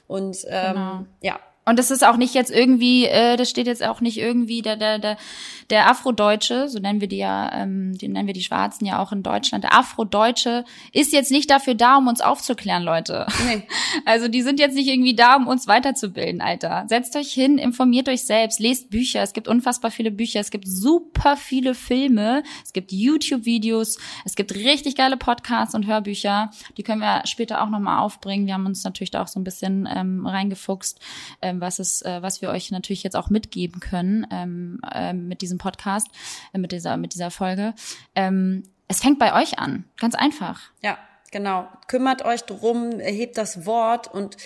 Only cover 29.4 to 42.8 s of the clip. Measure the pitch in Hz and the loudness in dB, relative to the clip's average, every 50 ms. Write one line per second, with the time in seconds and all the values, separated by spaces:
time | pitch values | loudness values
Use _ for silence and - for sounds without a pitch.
29.4 | 185 185 180 - - 190 190 196 190 - - 185 185 185 185 185 180 185 190 190 | -8 -8 -8 -6 -4 -2 -2 -2 -2 -4 -4 -4 -4 -4 -4 -4 -4 -4 -4 -2
30.4 | 196 202 190 190 - - 196 190 - - - - - - - - - - - _ | -2 -4 -4 -6 -6 -6 -6 -6 -6 -10 -10 -10 -18 -18 -18 -18 -18 -18 -14 _
31.4 | - 185 180 180 175 180 180 - 190 - - - - 180 180 175 180 190 190 - | -6 -6 -4 -4 -6 -6 -6 -6 -4 -4 -4 -4 -4 -6 -8 -6 -6 -6 -6 -6
32.4 | 190 180 - 180 - - 202 185 - - 196 - - 185 - 165 170 - 208 220 | -6 -6 -4 -6 -6 -6 -6 -8 -6 -6 -8 -6 -6 -4 -4 -2 0 2 0 0
33.4 | - - - 175 180 170 - 180 - - 190 180 175 185 208 226 214 220 190 180 | 0 -2 -6 -6 -6 -6 -6 -10 -8 -6 -4 -2 0 0 0 -2 -2 -4 -8 -8
34.4 | 175 180 175 175 175 175 175 - - - - - 180 175 180 180 175 175 180 - | -8 -8 -8 -8 -10 -10 -12 -12 -12 -10 -8 -6 -6 -4 -6 -6 -6 -8 -8 -8
35.4 | 190 175 180 175 - 196 - - - 208 196 214 208 - _ - - - - - | -6 -6 -6 -6 -6 -6 -8 -6 -6 -4 -2 -2 -4 -6 _ -16 -16 -16 -16 -16
36.4 | - - - 190 180 175 180 175 170 165 - - 170 175 - 175 175 175 - - | -16 -8 -6 -6 -4 -4 -6 -8 -6 -4 -4 -4 -4 -8 -8 -8 -8 -8 -4 -4
37.4 | 196 185 185 190 202 220 226 - - - - - - _ _ 196 190 190 190 190 | -4 -2 -2 -2 -4 -4 -6 -8 -14 -16 -16 -16 -18 _ _ -2 0 2 2 2
38.4 | 185 185 190 185 185 - _ _ _ - 190 - - 269 294 285 240 202 - 220 | 2 0 -2 -4 -8 -12 _ _ _ -4 -4 2 4 4 4 4 4 4 4 2
39.4 | 302 - - - - - - 208 180 - _ - 226 233 - - - 294 - - | 2 2 -2 -6 -4 -6 -6 -6 -10 -12 _ -2 -2 -2 0 2 0 0 0 -2
40.4 | 185 165 180 - - - _ _ - 208 - - - _ _ _ _ _ - 208 | -8 -10 -10 -12 -16 -20 _ _ -6 -6 -6 -6 -12 _ _ _ _ _ -10 -6
41.4 | 202 196 190 185 185 - - _ _ - - 254 262 262 254 262 - 233 233 233 | -4 -2 -2 -4 -4 -8 -16 _ _ -4 -2 0 2 2 0 0 0 -2 -2 -2
42.4 | - - 202 196 220 226 233 240 | -4 -10 -12 -2 0 0 0 0